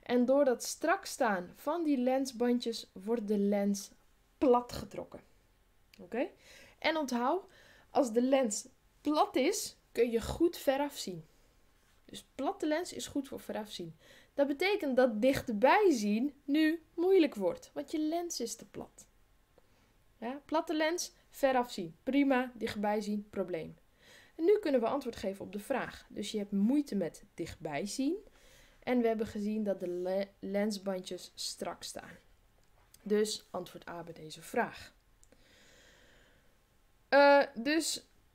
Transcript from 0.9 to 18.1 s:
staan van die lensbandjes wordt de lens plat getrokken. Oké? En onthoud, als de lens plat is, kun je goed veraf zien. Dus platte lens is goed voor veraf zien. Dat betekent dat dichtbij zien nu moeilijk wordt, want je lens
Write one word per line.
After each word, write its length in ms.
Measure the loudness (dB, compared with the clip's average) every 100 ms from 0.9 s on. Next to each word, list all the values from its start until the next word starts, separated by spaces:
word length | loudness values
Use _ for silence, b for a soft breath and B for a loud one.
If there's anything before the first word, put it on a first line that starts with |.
| 0
staan 480 | -2 -2 0 0 -4
van 300 | -8 -4 -2
die 140 | 0 0
lensbandjes 920 | 2 0 -2 -2 0 0 -2 -8 -12
wordt 360 | -12 -4 -4 0
de 100 | 0
lens 520 | 2 2 0 -2 -6 -18 _ _ _ _
plat 340 | 4 4 2
getrokken. 480 | -8 -12 -12 -14 -16 -20 _ _ _ _ _ _ -20
Oké? 280 | -8 -6 -6 B B B B B
En 180 | -2 0
onthoud, 480 | -2 -2 0 -2 -4 B B B B
als 220 | 0 2
de 100 | 2
lens 460 | 4 4 2 -2 -8 -18 _ _
plat 360 | -2 2 2 2
is, 400 | 2 0 -6 -12 _
kun 180 | 0 0
je 120 | 0
goed 340 | -2 0 0 2
veraf 400 | 0 0 -2 -6
zien. 280 | -10 -12 -14 _ _ _ _ _ _ _
Dus 200 | -20 -20 -16
platte 320 | -6 -4 -2 -2
lens 260 | -2 -4
is 140 | -10 -8
goed 220 | -8 -8
voor 120 | -10
veraf 300 | -10 -8 -8
zien. 260 | -10 -12 -14 B B B
Dat 120 | 0 0
betekent 500 | 2 0 2 2 4
dat 260 | 4 4
dichtbij 680 | 2 2 -2 4 6 8 6
zien 440 | 4 2 2 0 -4
nu 380 | -2 2 2 0 -6
moeilijk 400 | -2 4 6 4
wordt, 360 | 2 -2 -4 -8
want 160 | -10 -6
je 80 | -4
lens 420 | -2